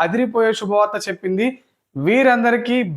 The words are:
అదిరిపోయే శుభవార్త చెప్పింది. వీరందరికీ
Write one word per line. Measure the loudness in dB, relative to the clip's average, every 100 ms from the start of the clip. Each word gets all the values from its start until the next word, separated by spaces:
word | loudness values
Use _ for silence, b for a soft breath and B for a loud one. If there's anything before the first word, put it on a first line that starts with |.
అదిరిపోయే | 0 0 0 0 0 0
శుభవార్త | -2 0 0 -2 -6
చెప్పింది. | -6 -4 -2 -2 -4 _ _ _ -4 0
వీరందరికీ | 4 4 2 2 0 0 -2 -2